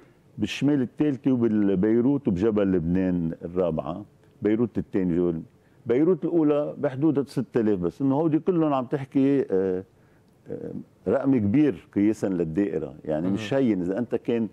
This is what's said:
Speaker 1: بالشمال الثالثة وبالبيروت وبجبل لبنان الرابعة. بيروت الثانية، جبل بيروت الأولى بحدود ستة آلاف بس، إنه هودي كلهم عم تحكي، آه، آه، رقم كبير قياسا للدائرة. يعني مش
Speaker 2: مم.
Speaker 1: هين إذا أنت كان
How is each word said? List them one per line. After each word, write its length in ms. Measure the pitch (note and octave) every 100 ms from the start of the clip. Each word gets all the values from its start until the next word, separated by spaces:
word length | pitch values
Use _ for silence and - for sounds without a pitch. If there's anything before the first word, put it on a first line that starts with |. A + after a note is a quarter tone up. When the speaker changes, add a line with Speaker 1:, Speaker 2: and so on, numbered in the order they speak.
| - _ _ -
Speaker 1:
بالشمال 440 | G#2 - C3+ D3
الثالثة 500 | B2 - D3+ C3 C3+
وبالبيروت 960 | B2+ A#2 G#2+ G2+ F#2+ G#2 A#2 A#2+ C#3+ B2
وبجبل 440 | F2 A2 G#2 G2
لبنان 600 | F#2 E2 F2+ F#2 F2+ E2 E2+
الرابعة. 600 | F2+ F2+ F2+ D#2+ D2 F2+ G#2 _ _ _
بيروت 360 | G2+ A2 A#2 -
الثانية، 360 | F2 G#2 F2+
جبل 280 | E2+ F2 E2 E2 _ _ _ A#2
بيروت 380 | A#2+ D#3+ F3+
الأولى 500 | E3 E3 D3+ D3 D3+ -
بحدود 500 | C#3 C3 D#3+ C#3 B2+
ستة 320 | - A#2 B2+
آلاف 180 | G#2+ G2+
بس، 220 | E2+ -
إنه 140 | C#3
هودي 240 | C3+ E3 D3+
كلهم 340 | D#3 F3 D#3
عم 100 | C3+
تحكي، 640 | B2 D3 C3+ C#3+ C3+ C#3 -
آه، 340 | F#2+ F#2+ F#2 F#2+ _ _ _ _ _ -
آه، 200 | F#2+ E2+ G2 - _ -
رقم 300 | A#2+ C#3 C3+
كبير 500 | G2+ B2 D3 F2+ -
قياسا 320 | - G#2 A2 G#2
للدائرة. 680 | F2+ E2 D#2+ G2+ E2 D2 C#2
يعني 260 | - D#2 F2+
مش 220 | G2 G#2+
Speaker 2:
مم. 60 | C3+
Speaker 1:
هين 220 | C3 G2
إذا 160 | F2 F#2+
أنت 160 | A#2
كان 340 | A#2 - A#2 G#2+